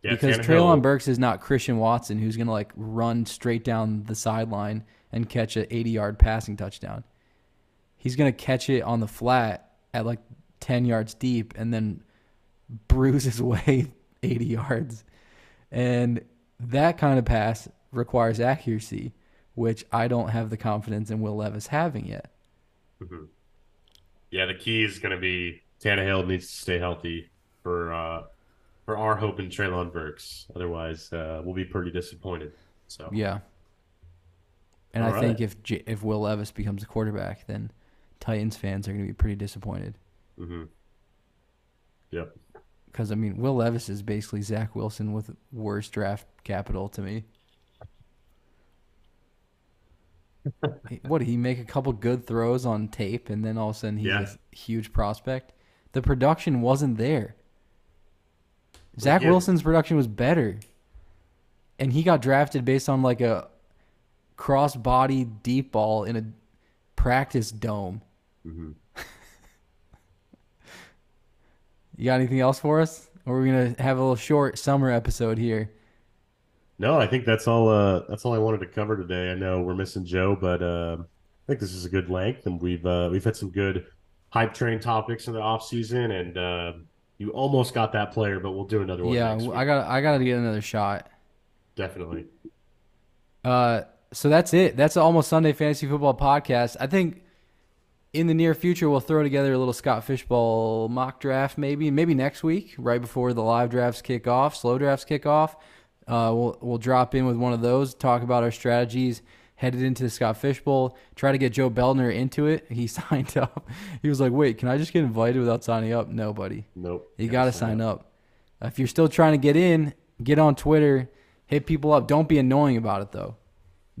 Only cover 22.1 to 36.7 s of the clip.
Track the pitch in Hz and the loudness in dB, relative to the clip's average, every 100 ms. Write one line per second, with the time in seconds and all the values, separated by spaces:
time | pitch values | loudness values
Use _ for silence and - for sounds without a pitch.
22.1 | 104 - _ _ _ _ _ _ _ 87 | -12 -14 _ _ _ _ _ _ _ -18
23.1 | 85 78 _ _ _ _ _ _ _ _ | -16 -18 _ _ _ _ _ _ _ _
24.1 | _ _ 90 92 92 - 113 107 92 101 | _ _ -4 -2 -4 -2 0 0 -2 -6
25.1 | 92 92 90 87 80 _ _ 107 98 95 | -2 -2 -2 -6 -10 _ _ 0 2 2
26.1 | 95 90 92 - - - 87 87 85 85 | 0 0 -2 -6 -10 -4 -2 -2 -6 -8
27.1 | 85 - _ _ _ 90 87 85 82 82 | -10 -14 _ _ _ -6 -4 -4 -6 -6
28.1 | 82 80 _ _ _ _ _ - 107 110 | -8 -12 _ _ _ _ _ -8 -2 0
29.1 | 104 107 98 92 98 98 90 85 82 76 | 0 -2 -4 -10 -4 -4 -2 -6 -8 -10
30.1 | - - - - 87 87 82 82 82 - | -14 -18 -18 -16 -10 -8 -6 -8 -10 -10
31.1 | 85 80 80 85 92 90 98 87 87 - | -10 -8 -10 -8 -8 -6 -6 -4 -8 -10
32.1 | - 95 85 76 _ _ _ _ - - | -14 -10 -10 -12 _ _ _ _ -18 -10
33.1 | 107 101 101 - _ _ _ _ _ - | -6 -4 -6 -12 _ _ _ _ _ -20
34.1 | _ _ _ _ _ _ _ _ 113 113 | _ _ _ _ _ _ _ _ -4 -2
35.1 | 101 123 110 110 - - 110 - 107 107 | 0 0 0 -4 -6 -8 -6 -6 -6 -4
36.1 | 107 104 107 104 - 101 | -2 -2 -4 -6 -6 -6